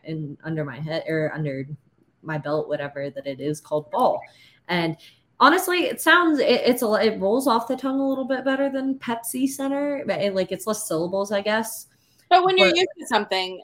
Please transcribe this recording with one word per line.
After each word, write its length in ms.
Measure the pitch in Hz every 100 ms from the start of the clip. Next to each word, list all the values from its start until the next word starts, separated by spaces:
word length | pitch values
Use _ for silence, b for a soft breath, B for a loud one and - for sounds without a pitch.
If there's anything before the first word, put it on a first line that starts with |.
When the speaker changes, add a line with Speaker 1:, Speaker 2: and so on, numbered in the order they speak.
Speaker 1:
in 340 | - 160 147 143
under 200 | 156 160
my 160 | 143 120
head 240 | 156 160 -
or 240 | 160 156
under 320 | 147 151 135 139 151 _ _ _ _
my 160 | - 156
belt, 280 | 143 151 -
whatever, 420 | 147 143 143 143
that 160 | 143 143
it 140 | 131
is 200 | 143 151
called 300 | - 151 151
Ball. 320 | 196 254 - B B B B -
And 280 | 175 165 160 b b b -
honestly, 460 | 254 359 370 359
it 160 | - -
sounds, 380 | - 339 339 294
it, 240 | - 240
it's 160 | - 254
a, 100 | 226
it 260 | 214 214 196
rolls 260 | 190 240 262
off 220 | 233 233
the 80 | 262
tongue 240 | 269 269
a 80 | 269
little 160 | 269
bit 180 | 254 262 262
better 240 | 269 277
than 240 | 269 269 269
Pepsi 480 | - 226 - 254 269
Center. 560 | 269 269 277 285 277 -
But 160 | 175
it, 120 | 202
like, 160 | 190 185
it's 160 | 185 220
less 220 | 214 -
syllables, 420 | 160 175 196 202
I 120 | 208
guess. 460 | 202 220 214 - - _ _ _ -
Speaker 2:
But 120 | 359 359
when 100 | 370
you're 140 | 381
Speaker 1:
But 60 | 339
Speaker 2:
used 100 | 370 -
to 60 | 285
something, 560 | 220 208 190 185 185